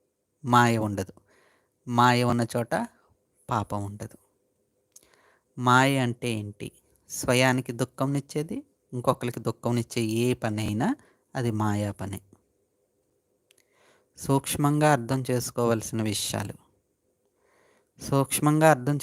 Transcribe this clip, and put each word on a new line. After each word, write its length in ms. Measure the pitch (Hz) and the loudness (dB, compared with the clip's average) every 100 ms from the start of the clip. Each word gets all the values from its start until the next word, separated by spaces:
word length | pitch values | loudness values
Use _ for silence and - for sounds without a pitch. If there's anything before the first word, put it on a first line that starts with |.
| _ _ _ _ 131 | _ _ _ _ 2
మాయ 320 | 120 120 113 | 6 6 4
ఉండదు. 360 | 107 101 95 - _ _ _ _ _ _ - | -2 -4 -6 -10 _ _ _ _ _ _ -4
మాయ 360 | 120 123 123 | 4 4 4
ఉన్న 220 | 120 120 117 123 | 2 0 -2 -4
చోట 300 | 117 180 240 _ _ _ _ _ - | -4 -4 -4 _ _ _ _ _ -6
పాపం 360 | 117 101 101 101 | -4 -2 -6 -6
ఉండదు. 320 | 104 113 - _ _ _ _ _ _ _ - _ _ _ _ _ - | -10 -14 -16 _ _ _ _ _ _ _ -20 _ _ _ _ _ -2
మాయ 380 | 123 127 135 139 | 4 6 6 2
అంటే 320 | 123 120 123 | -2 -2 -6
ఏంటి? 420 | 110 104 - - _ _ _ - | -6 -8 -12 -14 _ _ _ -16
స్వయానికి 600 | - - 123 131 127 127 | -8 0 4 4 2 -4
దుఃఖంనిచ్చేది, 920 | 117 127 - 139 143 139 151 160 254 - _ - | -6 -6 -2 -2 -2 -4 -8 -6 -10 -12 _ -12
ఇంకొకరికి 460 | 123 120 123 123 - | -4 -2 0 -2 -6
దుఃఖంనిచ్చే 640 | 117 - 123 120 117 120 | -6 -4 -2 -2 -2 -2
ఏ 320 | 110 113 123 | -2 0 0
పనైనా 600 | 123 113 107 110 107 175 285 _ _ _ - | 0 -2 -4 -4 -2 -2 -4 _ _ _ -4
అది 160 | 120 | -2
మాయా 400 | 107 107 104 104 | 0 0 0 -4
పనే. 300 | 98 95 98 _ _ _ _ _ _ _ _ _ _ _ _ _ _ _ _ _ _ _ - | -6 -10 -12 _ _ _ _ _ _ _ _ _ _ _ _ _ _ _ _ _ _ _ -12
సూక్ష్మంగా 760 | - 135 - - 147 151 151 | 0 0 0 -2 0 4 4
అర్థం 320 | 139 117 131 127 | 4 0 -4 -2
చేసుకోవలసిన 680 | 123 120 - 117 113 - 113 | -4 -4 -2 0 0 -2 -4
విషయాలు. 520 | 110 101 - 107 107 - _ _ _ _ _ _ _ _ _ _ _ _ _ - | -4 -4 -4 -6 -8 -14 _ _ _ _ _ _ _ _ _ _ _ _ _ -16
సూక్ష్మంగా 680 | - 139 135 - 151 151 160 | -2 0 0 2 2 6 6
అర్థం 300 | 135 127 147 | 6 2 0